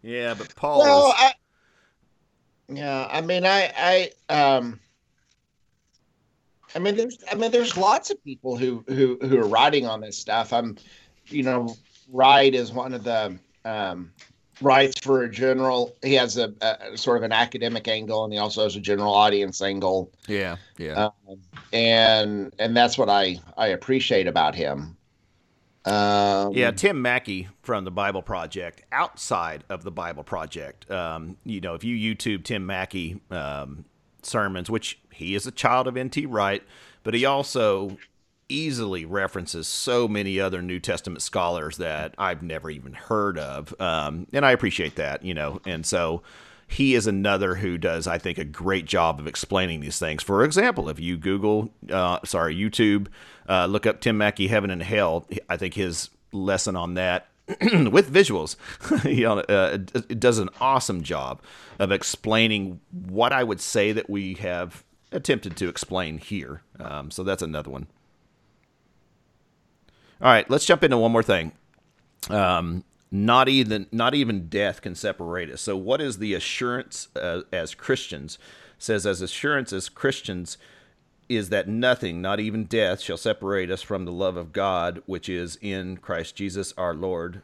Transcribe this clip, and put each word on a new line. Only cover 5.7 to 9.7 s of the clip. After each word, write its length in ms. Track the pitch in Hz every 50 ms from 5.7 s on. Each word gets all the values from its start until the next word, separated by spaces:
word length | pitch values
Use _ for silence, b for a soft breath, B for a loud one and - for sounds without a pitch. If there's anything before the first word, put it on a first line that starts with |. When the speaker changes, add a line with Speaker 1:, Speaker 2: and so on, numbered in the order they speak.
| _ _ _ _ _ _ _ _ _ _ _ _ _ _ _ _ _ _ _ _ -
Speaker 2:
I 20 |
mean, 180 | 165 180 202 202
there's, 220 | 214 226 254 247 - - -
I 20 | 208
mean, 160 | 208 226 226
there's 260 | 226 240 240 233 -
lots 360 | 180 190 202 233 330 - -
of 120 | 403 - _
people 320 | 147 131 - - 131 123
who, 300 | 120 131 127 123 113 113
who, 300 | - 139 135 135 127 123 127 -
who 160 | 131 135 123
are 80 | 113
writing 400 | 104 107 113 131 147